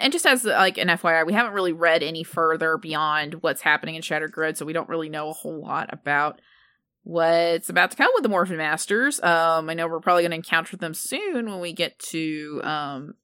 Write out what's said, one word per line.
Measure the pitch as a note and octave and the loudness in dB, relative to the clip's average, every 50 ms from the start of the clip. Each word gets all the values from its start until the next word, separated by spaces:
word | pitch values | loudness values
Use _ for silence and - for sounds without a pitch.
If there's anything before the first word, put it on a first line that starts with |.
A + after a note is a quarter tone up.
and | - C4+ | 0 0
just | D#4+ E4+ - | 0 2 4
as, | D#4 C4 B3 B3 | 4 4 4 2
like, | G#3+ D3+ A#2+ F#3+ F#3+ G3 F#3 | 0 4 4 4 4 2 0
an | - F3 | 0 0
F | E3+ E3+ - | 0 2 2
Y | E3+ E3 | 2 2
I, | D#3+ D#3+ | 4 2
we | E3 | 2
haven't | - G#3+ A#3+ A3 G3+ | 2 2 2 0 0
really | G3+ F#3 F3 | 0 0 0
read | D#3+ E3 E3+ E3+ D#3+ E3 | 0 2 4 4 4 4
any | D3+ D3+ E3 D#3+ | 2 0 -6 -6
further | E3 - - E3+ E3 D#3+ D#3+ D#3+ E3 D#3+ D#3+ | -10 -6 -2 0 2 2 2 2 0 0 -2
beyond | D#3 - D#3+ D#3 D3+ D#3 D3+ D3+ D3+ D3 D3 E3 D#3+ | -2 -4 -4 -4 -2 0 0 0 0 -2 -4 -6 -4
what's | - D#3+ C#3 - | -2 -2 -2 0
happening | - D#3 D3+ D#3 - D#3+ D#3+ | 2 2 2 2 0 -6 -10
in | D#3+ | -8
Shattered | D#3+ - D#3+ D3+ D#3 D3+ | -6 -4 -4 -4 -4 -4
Grid, | - D#3+ D#3+ D#3 D#3 - | -6 -4 -4 -4 -4 -4
so | D3+ | -8
we | D3+ D#3 | -4 -4
don't | E3 D3+ - | -4 -4 -4
really | E3 E3 D#3+ D#3 | -6 -6 -6 -6
know | D#3 D3+ D3+ D#3 | -6 -8 -8 -8
a | D#3 | -10
whole | - - - D#3+ D3+ | -10 -12 -10 -10 -10
lot | - - C#3+ D#3 - - | -8 -6 -4 -6 -4 -6
about | - C#3+ - C#3+ D3 C#3+ D3 D3+ D3 - _ _ _ _ _ _ _ _ _ _ _ _ - | -10 -10 -4 0 0 2 0 0 -4 -8 _ _ _ _ _ _ _ _ _ _ _ _ -12
what's | - E3 E3+ E3 E3 E3+ E3+ E3+ E3+ E3+ E3+ - - | -4 0 2 4 4 6 4 4 4 2 0 -2 0
about | F3+ F3+ F3+ F#3 | 2 2 2 2
to | - | 4
come | - - A#4+ C5 | 2 4 4 4
with | A4+ | 4
the | C4+ G#3+ | 2 2
Morphin | G3+ F#3 G#3+ F#3 F3+ D#3+ | 2 2 2 2 0 -2
Masters. | D#3 D3+ D3+ E3 - - G3+ A3+ B3+ C#4+ C#4 - | 0 -2 -2 -2 -2 0 0 2 2 0 0 0
Um, | - F3 E3+ E3 E3 E3 E3 D#3+ D#3+ D#3+ | 2 4 4 4 4 4 2 2 0 -2
I | E3 | -4
know | E3 E3 E3 | -4 -4 -4
we're | E3 D#3+ | -4 -2
probably | - F3 F3 F3 | 2 4 4 4
gonna | E3+ E3+ E3 | 4 2 0
encounter | E3 D#3+ - E3+ E3 E3 - - | -4 -2 0 0 0 0 0 -8
them | F#3 F3 D#3+ D#3+ | -8 -8 -8 -6
soon | - - - B3+ E4 G#4 G4 E4 A#3+ A#3 G#3+ | -8 -8 -6 -6 -6 -6 -4 -4 -4 -4 -6
when | G3 F#3 | -6 -6
we | F3 E3+ | -8 -8
get | D#3+ - E3+ D#3 _ - - - | -4 -2 -4 -4 _ -10 -14 -8
to, | - D#3+ D#3+ D#3 D#3 D3+ D3+ D3+ D3+ - | -6 -4 -4 -4 -4 -6 -8 -10 -10 -8
um, | - - D#3 D3+ D3 C#3+ C#3+ C3 C#3+ D#3 - _ | -6 -6 -6 -6 -6 -8 -10 -10 -12 -14 -18 _